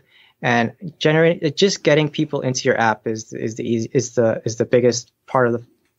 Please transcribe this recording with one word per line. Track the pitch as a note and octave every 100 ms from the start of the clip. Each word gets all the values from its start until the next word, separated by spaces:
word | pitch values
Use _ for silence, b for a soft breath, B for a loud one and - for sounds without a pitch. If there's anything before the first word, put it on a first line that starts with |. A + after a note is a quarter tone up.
| _ b b b
and | C#3 A#2+ A#2 - F3 -
generate, | D#3 D#3 E3 E3+ D#3+ C#3+
just | G3 F#3+
getting | D#3+ D3 D3+
people | D#3 D#3 C#3+
into | C3 B2+ C3
your | A2+
app | A2+ A2 A#2
is, | A2 -
is | - A2+ A#2
the | A#2
easy, | A2+ -
is | C3+ - -
the, | A2+ - A#2+
is | A2
the | A2+
biggest | B2 A#2+ A#2+ - _ -
part | C3 B2
of |
the | A#2 A#2+ _ _